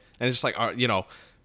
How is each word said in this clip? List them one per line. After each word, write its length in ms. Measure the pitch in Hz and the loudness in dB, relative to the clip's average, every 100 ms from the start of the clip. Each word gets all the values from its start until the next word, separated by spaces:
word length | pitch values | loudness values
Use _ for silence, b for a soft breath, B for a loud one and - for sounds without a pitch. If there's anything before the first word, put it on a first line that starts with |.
| b b | b b
And 80 | 123 | -2
it's 80 | 123 | 0
just 80 | |
like, 140 | 131 - | -2 0
uh, 140 | 117 | -2
you 140 | 95 123 | 0 2
know, 160 | 98 - B B B | 2 -2 B B B